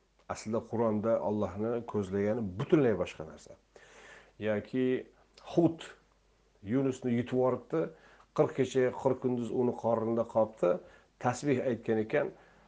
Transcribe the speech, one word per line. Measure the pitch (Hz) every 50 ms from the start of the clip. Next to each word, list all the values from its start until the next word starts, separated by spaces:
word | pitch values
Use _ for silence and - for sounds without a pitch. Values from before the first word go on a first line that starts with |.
| _ _ _ _ _ -
Aslida | 95 - - 107 113 113
Qur'onda | 117 - 120 110 117 110 107 107 101 113 113 -
Allohni | - 98 107 104 104 - - 101 110 117 120 120 120
ko'zlagani | - - 107 98 92 95 101 101 104 107 123 113 95
butunlay | 87 101 135 - 175 156 135 117 104
boshqa | 87 90 - - - 78
narsa. | 78 78 - - - - - _ _ - - - - - - - - - - - - _
Yoki | - 104 107 107 104 101 - - 127 127 127 127 - - - - _ _ _ _ - -
Hud | - - 175 170 - - - - - - - _ _ _ _ _ _ _ _ _ _ _ _ -
Yunusni | 98 120 139 135 135 127 - - 123
yutib | 117 120 120 - 131
yuboribdi, | 127 127 127 123 120 - - 160 160 165 - - - - - - - - _ -
qirq | - 156 - -
kecha, | - 131 127 - 131 127 123
qirq | - - - 135 123 -
kunduz | - 123 123 120 120 110
uni | - 127 123 120 -
qornida | - - 117 117 113 110 113 113 117 113
qolibdi, | - - 113 110 110 - - 175 175 175 190 - - - - _ _ _
tasbih | - - 123 120 - 143 147 135 123
aytgan | - 135 117 - - 117 110 110
ekan, | 107 107 147 143 139 131 - - - - - - -